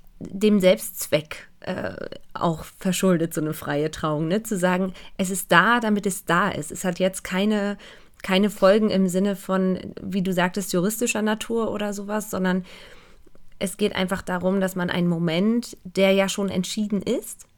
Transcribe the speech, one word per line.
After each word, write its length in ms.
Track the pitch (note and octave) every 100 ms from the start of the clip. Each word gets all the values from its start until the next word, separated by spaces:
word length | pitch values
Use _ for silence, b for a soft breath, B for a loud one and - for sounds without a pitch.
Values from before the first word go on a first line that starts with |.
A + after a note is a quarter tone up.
| - -
dem 400 | - G3 G#3+ G#3
Selbstzweck, 880 | F3+ G#3+ - - - D3+ D3+ - - -
äh, 320 | - F#3 F#2 - - - -
auch 320 | - F3 D#3 - -
verschuldet, 540 | F#3+ F3+ F#3+ F3 E3
so 80 | E3
eine 120 | D#3
freie 380 | D3+ - D3 D#3
Trauung, 360 | - D#3 D3+ D#3+
ne? 140 | G3
Zu 140 | A3 G3
sagen, 360 | F3+ F3+ F#3+ B B -
es 120 | F#3
ist 220 | F#3+ -
da, 280 | F3 G3 A#3+
damit 260 | A3 G#3 G3
es 180 | F3+ -
da 240 | E3+ F#3
ist. 220 | - D3
Es 120 | -
hat 140 | F#3 F3
jetzt 240 | F#3 F#3
keine, 540 | - F#3 G#3 G#3+ G3+ G3+ B B B _
keine 260 | - F#3+ G#3
Folgen 400 | G3+ F#3+ G#3+ G#3+
im 180 | F#3+ F#3+
Sinne 280 | F3+ G3+ F#3+
von, 420 | - F#3+ F#3 F#3 - -
wie 220 | F#3+ F#3+
du 100 | F#3
sagtest, 400 | F3+ F3+ F#3+ F#3
juristischer 480 | F3+ F3+ A3 A#3+ A3+
Natur 500 | G#3+ A3 - A3+ A3
oder 220 | G#3 G#3
sowas, 380 | G3+ G3+ G#3+ G#3+
sondern 340 | G3 F#3 F#3 F#3 B B B B B - - - -
es 180 | F#3 -
geht 180 | G#3 -
einfach 280 | F#3 F#3+
darum, 360 | - F3+ F3+ G3
dass 140 | F#3+ F#3
man 140 | F3
einen 180 | - F3
Moment, 720 | E3+ E3+ D#3+ G#3 A#3 - -
der 280 | F#3 F#3 F#3+
ja 160 | G3 F#3+
schon 220 | G3 G3
entschieden 520 | - F#3 - G#3 G3+
ist, 420 | - C4 - - -